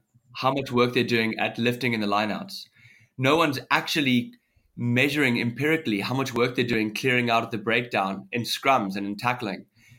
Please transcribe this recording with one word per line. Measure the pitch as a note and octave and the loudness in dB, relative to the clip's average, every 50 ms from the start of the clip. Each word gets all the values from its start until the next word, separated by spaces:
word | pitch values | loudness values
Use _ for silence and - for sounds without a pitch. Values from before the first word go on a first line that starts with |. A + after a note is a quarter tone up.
| _ _ _ _ _ _ - | _ _ _ _ _ _ -8
how | - B2+ C3 | -2 0 0
much | C#3 C#3+ - - | 0 0 -2 0
work | B2 A#2+ B2 B2 B2 | 2 2 4 4 4
they're | B2+ A#2 | 2 2
doing | G2+ A#2+ A2+ A2+ A2 G#2+ - | 2 2 2 2 0 0 -2
at | G#2 A2 A2 - | -2 -2 -2 0
lifting | A#2 B2 A#2+ A#2+ C3 B2 A#2 | 0 0 0 0 0 0 0
in | A2 | 0
the | G#2+ G2+ | 0 0
lineouts. | G2+ G#2 G#2+ G#2+ F#2+ E2 - - - - - - _ _ - - - _ _ _ _ - | 2 2 0 0 -2 -6 -8 -10 -14 -16 -16 -18 _ _ -20 -20 -20 _ _ _ _ -2
No | C3 C3 D3+ E3 | 2 4 4 4
one's | E3 D3+ C3 - - - | 4 2 0 -2 -2 0
actually | C#3 D#3 D#3 - - E3 C#3+ C3 B2 A#2+ A#2+ A#2+ - - _ _ _ _ _ _ - | 0 0 0 0 -2 0 2 2 2 2 0 -2 -8 -20 _ _ _ _ _ _ -10
measuring | - A#2+ A#2+ A#2+ B2 C3+ C#3+ C#3+ D3+ C#3+ B2+ A#2+ G#2+ | -6 -2 0 2 2 2 2 2 2 2 2 2 0
empirically | A2 A#2+ B2 A#2+ C#3+ D3+ D#3+ D#3+ D#3 B2 G#2+ G2 | 0 -2 -2 -2 0 0 0 0 0 -2 -2 -2
how | F#2+ G2 B2+ | -2 -2 -2
much | C3+ C3+ B2+ A#2 | -2 -2 -2 0
work | A#2+ A#2+ B2 B2 | 0 0 0 0
they're | - B2 | 0 0
doing | A#2 A#2+ A2 G#2+ G#2+ G#2+ | 0 0 0 0 -2 -4
clearing | - - C3+ B2 B2 A#2+ A#2+ | -2 0 0 2 2 2 2
out | A#2 A#2 A2+ | 2 2 0
of | A#2 | -2
the | - G#2+ | -6 -6
breakdown | G#2+ A2 A2+ B2 A#2+ A#2+ - G#2+ F#2+ F#2+ G2 G2 - - - | -2 -2 -2 -2 -2 -2 -2 -2 0 -2 -2 -6 -8 -8 -6
in | A#2+ | -6
scrums | A2+ - - - - C#3 C3+ B2 G#2+ G2 G2 G2+ | -4 -4 -4 -2 2 2 2 2 2 0 -4 -4
and | G2+ G2+ | -4 -6
in | G2+ | -6
tackling. | G#2 - B2 B2+ B2 A#2+ G#2 F#2+ - - _ _ _ _ - - | -2 -2 -2 -2 -2 -2 -6 -6 -8 -10 _ _ _ _ -20 -20